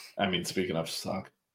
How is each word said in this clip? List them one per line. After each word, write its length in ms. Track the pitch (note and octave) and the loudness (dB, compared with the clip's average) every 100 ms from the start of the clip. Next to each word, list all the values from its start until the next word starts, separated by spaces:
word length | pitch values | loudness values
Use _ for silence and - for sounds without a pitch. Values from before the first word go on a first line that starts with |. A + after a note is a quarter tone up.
| - - | -10 0
I 100 | G2 | 2
mean, 160 | F2+ | 2
speaking 320 | E2+ - F2+ E2 | 0 0 2 0
of 120 | E2 | 0
suck. 400 | - F#2+ F#2+ - - _ | -4 -4 -4 -6 -16 _